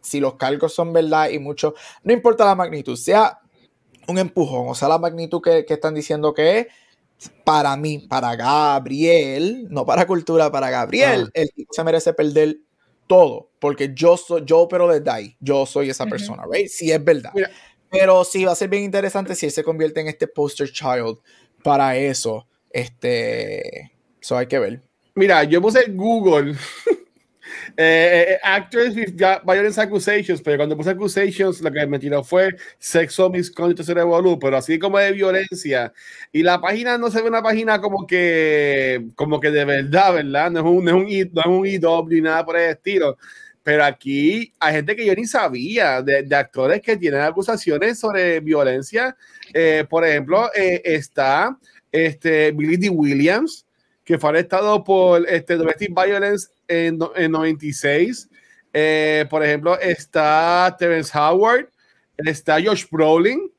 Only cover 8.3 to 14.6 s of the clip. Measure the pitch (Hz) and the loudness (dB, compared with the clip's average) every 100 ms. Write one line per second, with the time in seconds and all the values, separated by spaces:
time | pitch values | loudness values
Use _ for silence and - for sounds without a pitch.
8.3 | 120 117 147 147 139 131 135 160 170 139 | -4 0 2 2 0 -4 -2 4 4 2
9.3 | 135 175 247 233 147 123 127 180 185 160 | -2 -4 -6 -8 -6 0 0 2 0 0
10.3 | 165 156 139 135 127 117 226 277 220 180 | 2 2 0 -4 -4 -2 2 2 2 -2
11.3 | - 156 - - - 165 165 160 165 151 | -4 -4 -6 -14 -6 -2 0 0 0 0
12.3 | 147 156 156 _ _ _ _ _ 185 165 | 2 2 0 _ _ _ _ _ 6 6
13.3 | 120 - _ 147 143 139 131 165 175 - | 2 -16 _ -4 -4 -6 0 4 4 2
14.3 | 170 143 165 | -6 2 4